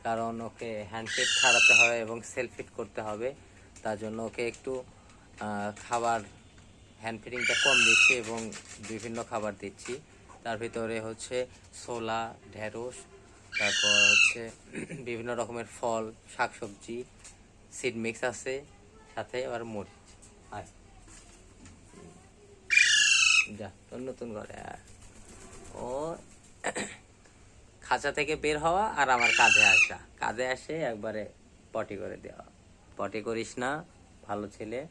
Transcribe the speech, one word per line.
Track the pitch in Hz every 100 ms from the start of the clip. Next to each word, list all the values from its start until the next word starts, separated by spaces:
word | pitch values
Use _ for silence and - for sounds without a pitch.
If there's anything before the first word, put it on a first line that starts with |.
কারণ | 117 113 113 113
ওকে | 113 - 120 107 104
হ্যান্ড | 113 113
ফিড | - 123 -
ছাড়াতে | 131 117 -
হবে | - 120 117
এবং | 110 117
সেলফ | 110 - 120 -
ফিড | 123 -
করতে | 107 -
হবে। | 107 107 123 147 - - - -
তার | 110 107
জন্য | 107 110
ওকে | 113 101 120
একটু, | - - 131 127 - - - - -
আহ, | 107 104 104 104 -
খাবার, | 120 117 117 104 - - - - - - -
হ্যান্ড | 113 113
ফিডিংটা | 113 123 120 -
কম | - -
দিচ্ছি | 1077 - -
এবং | 123 110 113 113 101 - - 104
বিভিন্ন | 107 117 113 113
খাবার | 113 104 101
দিচ্ছি। | 101 - - 131 - - - -
তার | 117 110
ভিতরে | 117 117 113 113
হচ্ছে | 110 110 - 127 127 - - - -
ছোলা, | 120 110 113 113 110 -
ঢেঁড়স, | 101 107 113 123 - - - - - - -
তারপর | - - 1077 1077 1077
হচ্ছে | 1077 1077 - 113 - -
<clears throat> | - - 156
বিভিন্ন | 120 117 117 120
রকমের | 113 117 110
ফল, | - 123 113 110 113 - -
শাকসবজি, | 117 - 110 101 - 117 127 - - - - - -
সিড | - 131 113
মিক্স | 113 113
আছে, | 127 120 - 135 147 - - - - -
সাথে | 107 123 131
আবার | 120 117
মরিচ। | 107 92 - - - - - -
আয়, | 104 - - - - - - - - - - - - - - - - - - - - - - - - - - - - - 104
যা, | 101 - -
তোর | 120
নতুন | 131 - 120
ঘরে | 104 -
আয়। | - - - - - - - - - - - -
ও | - 120 131 156 - - - - -
<clears throat> | - - - - - - - - - - - -
খাঁচা | - - 143
থেকে | 139 143 151
বের | 151 151
হওয়া | 160 180 220
আর | 147 135
আমার | 123 120 -
কাঁধে | - - -
আসা, | - - - - -
কাঁধে | - 107 127
আসে | 127 -
একবারে | 160 143 110 110 107 98 - - - -
পটি | 113 104 98
করে | 95 98
দেওয়া। | - - - - - - - -
পটি | 101 110
করিস | 110 113 110 -
না, | 123 147 - - - - -
ভালো | 104 104 -
ছেলে। | 110 117 160